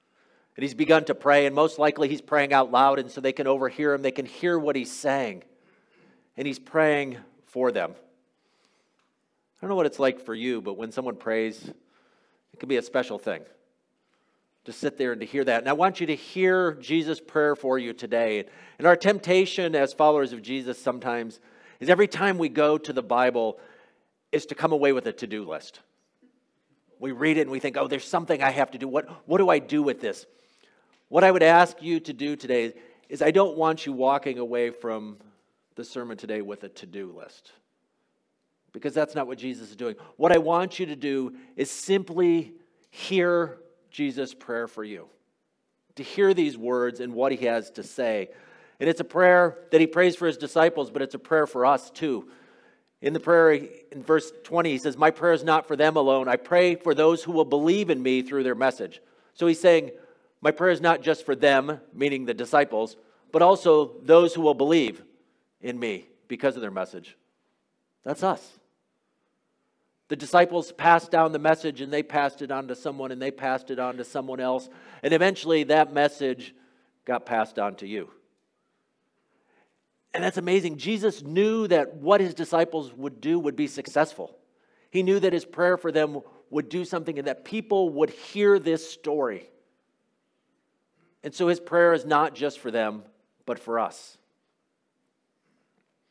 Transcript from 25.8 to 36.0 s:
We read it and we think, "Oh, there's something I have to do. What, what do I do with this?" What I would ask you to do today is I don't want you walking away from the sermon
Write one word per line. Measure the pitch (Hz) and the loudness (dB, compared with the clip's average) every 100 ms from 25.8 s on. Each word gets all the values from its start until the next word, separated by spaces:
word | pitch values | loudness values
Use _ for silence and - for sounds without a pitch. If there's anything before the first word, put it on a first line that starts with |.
| _ _ _ _ _ _ _ _ _ _ _ - | _ _ _ _ _ _ _ _ _ _ _ -12
We | 135 | -10
read | 123 156 156 | -2 0 2
it | |
and | 135 | 0
we | 135 | -2
think, | 139 131 | -4 -4
"Oh, | 135 | -4
there's | 139 - | -4 -4
something | 180 170 151 | -4 -2 0
I | 139 | 0
have | 131 135 | 0 -2
to | 127 | -4
do. | 135 | -6
What, | 139 151 - - | -6 -6 -10 -2
what | 185 | 2
do | 185 | 4
I | 156 | 2
do | - 151 | 0 -2
with | 143 120 | 0 -2
this?" | 113 95 - _ _ _ _ _ _ _ _ | -6 -8 -14 _ _ _ _ _ _ _ _
What | 160 | 4
I | 190 | 6
would | 185 | 6
ask | 160 170 175 - | 8 8 6 0
you | 156 165 | -4 -4
to | 160 | -4
do | 123 143 147 | -8 -6 -6
today | 123 123 117 - - _ - | -2 -2 -2 -6 -20 _ -12
is | 143 | -2
I | 151 | 2
don't | 175 196 | 4 4
want | 156 160 160 | 2 0 -2
you | 143 | -4
walking | 131 131 139 139 123 | -2 2 2 -2 -6
away | 120 120 120 | -4 -2 -2
from | 120 117 110 107 104 _ _ _ _ _ | -4 -8 -8 -10 -18 _ _ _ _ _
the | - | -18
sermon | - 131 | -16 -12